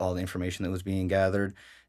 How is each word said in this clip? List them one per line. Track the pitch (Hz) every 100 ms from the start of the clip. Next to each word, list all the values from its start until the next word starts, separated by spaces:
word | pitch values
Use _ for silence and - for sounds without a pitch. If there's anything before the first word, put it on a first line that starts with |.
all | 92
the | 90
information | 92 90 90 -
that | 92
was | 92
being | 95 98 92
gathered, | 95 95 101 98 - - -